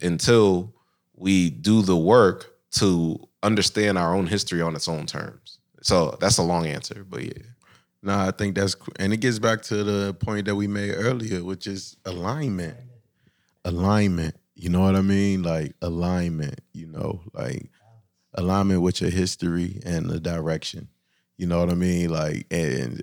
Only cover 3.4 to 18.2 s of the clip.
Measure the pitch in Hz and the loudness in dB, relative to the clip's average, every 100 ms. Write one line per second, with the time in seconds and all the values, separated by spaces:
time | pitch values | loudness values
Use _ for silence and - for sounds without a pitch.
3.4 | 104 107 95 - 104 92 85 92 90 101 | 0 2 0 0 0 2 0 0 0 -2
4.4 | - 87 82 78 - 80 76 - - - | -2 -2 -2 -4 -6 -6 -6 -8 -10 -14
5.4 | - - _ _ - 92 78 - 98 - | -20 -20 _ _ 0 2 2 0 0 2
6.4 | 87 85 82 73 - 104 95 60 - - | 2 0 -2 -6 -10 -14 -12 -10 -10 -12
7.4 | 113 - _ _ _ _ 98 101 95 - | -18 -20 _ _ _ _ -2 0 0 0
8.4 | 101 95 98 - - - 95 110 123 110 | -2 0 -2 -2 -10 -4 -2 0 0 0
9.4 | 113 110 - 104 104 101 101 90 - 107 | 0 0 -2 -2 0 0 -2 -4 -4 -4
10.4 | 101 101 104 101 101 - 110 127 110 92 | -2 -2 -2 -4 -4 -2 -2 -2 -4 -6
11.4 | 87 95 104 95 - - 95 90 90 143 | -6 -8 -8 -10 -12 -14 -10 -6 -6 -4
12.4 | 143 95 85 - - - _ _ _ _ | -4 -4 -6 -10 -20 -20 _ _ _ _
13.4 | _ _ 90 85 95 107 104 87 80 - | _ _ -6 0 2 4 4 0 -2 -6
14.4 | _ - 85 90 95 95 98 98 101 95 | _ -10 -2 2 4 4 4 2 2 0
15.4 | 85 82 76 - 87 85 87 90 87 80 | 0 -2 -4 -6 -6 -2 0 0 -2 -4
16.4 | 73 65 _ - 80 80 - - 82 - | -6 -8 _ -18 -14 -8 -6 -8 -10 -10
17.4 | 62 - - _ _ - _ _ | -8 -8 -10 _ _ -20 _ _